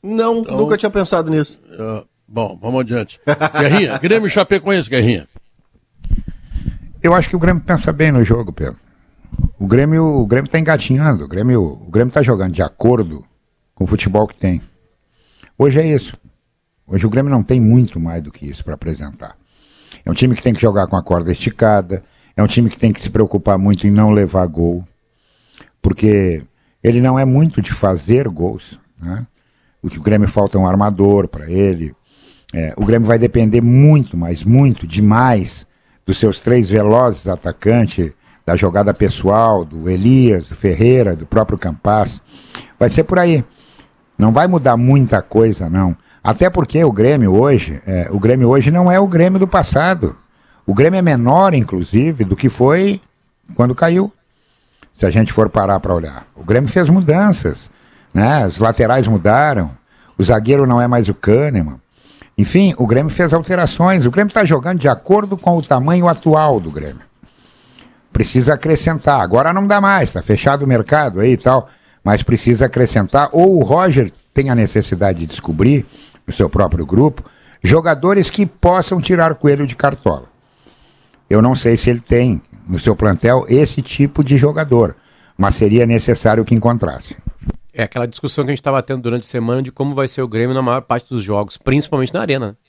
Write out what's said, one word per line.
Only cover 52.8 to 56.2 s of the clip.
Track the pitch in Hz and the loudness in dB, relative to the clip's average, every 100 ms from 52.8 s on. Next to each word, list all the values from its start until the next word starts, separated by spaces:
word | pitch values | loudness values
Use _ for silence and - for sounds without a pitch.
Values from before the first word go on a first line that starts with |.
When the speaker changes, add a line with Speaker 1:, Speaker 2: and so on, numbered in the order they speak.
| 196 101 _ _ _ _ _ - | 0 -4 _ _ _ _ _ -2
Speaker 3:
quando | 120 | -2
caiu. | 127 170 175 202 _ _ _ _ _ _ _ _ | 0 0 0 -2 _ _ _ _ _ _ _ _
Se | _ 95 | _ 0
a | |
gente | 87 110 | 2 0
for | - 110 | 2 0
parar | - 98 98 | 0 0 -2
pra | 95 87 | -2 -4
olhar. | 80 67 | -4 -14